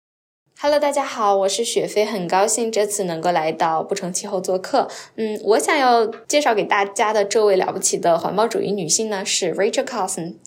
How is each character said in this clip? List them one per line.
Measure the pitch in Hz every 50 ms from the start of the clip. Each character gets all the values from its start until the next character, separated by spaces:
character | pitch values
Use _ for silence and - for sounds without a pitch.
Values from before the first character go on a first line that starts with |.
| _ _ _ _ _ _ _ _ _ _ _ -
Hello， | 285 294 302
大 | 294 294 285
家 | 277 285 269
好， | 269 - 247 214 202 202
我 | 196 190 196
是 | - - 233
雪 | - - 202 185
飞， | - - 208 214
很 | 220 226 196 175
高 | 165 185 190 202
兴 | 226 - 247 233 220
这 | 220 202 208
次 | 202 - - 190
能 | 175 165 160
够 | 165 180
来 | 175 165 156 160
到 | 160 - 175 165 160 160
不 | - - 196
成 | - 190 180
气 | 180 - -
候 | 202 208 185
做 | 185 - 185 190
客。 | 190 - - 240 - - - - - - _
嗯， | - 220 214 214 - -
我 | 196 220
想 | 285 - - 330 294
要 | 262 247 240 233 226
介 | 220 - - - - 285 294
绍 | 294 254
给 | 226 202 170
大 | - - 202 196
家 | 196 - - 226 214
的 | 214 214 196
这 | 202 - 226 214
位 | 208 190
了 | 185 - -
不 | 185 190
起 | 185 - 208
的 | 175 - 175 165 165
环 | - 165 170
保 | 202 226 226
主 | 220 -
义 | - -
女 | 202 202 170 156
性 | - - 220 220
呢， | 208 190 185
是 | - - - 196 165 -
Rachel | - 196 233 233 277 254
Carson， | - 247 214 185 185 - 185 160 175 - - _